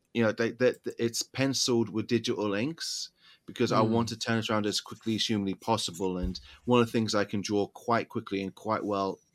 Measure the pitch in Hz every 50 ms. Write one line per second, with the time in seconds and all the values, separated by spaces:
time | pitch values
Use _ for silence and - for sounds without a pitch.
0 | _ _ - 117 113 107 104 - 117 113 117 113 127 123 - - _ 113 - -
1 | 117 117 113 - - - - 127 135 139 127 - - - 120 117 113 - - 110
2 | 104 - 120 113 117 120 - - 104 104 98 104 123 151 165 - - - - -
3 | - - - _ _ - - _ _ - 101 - 120 110 107 107 110 107 113 117
4 | 117 113 117 - - 120 113 113 107 - 110 107 104 104 92 - - - - -
5 | - 113 110 98 - - 110 101 98 98 90 - - 117 113 101 - - 85 85
6 | 98 92 92 90 90 90 90 - - - - - _ 120 123 120 117 117 - 120
7 | 110 107 110 104 101 - - 101 92 - 104 101 98 - - - - - 117 113
8 | - - - 113 113 - 101 98 98 95 - - - 110 110 - - 104 101 98
9 | 98 95 90 - _ _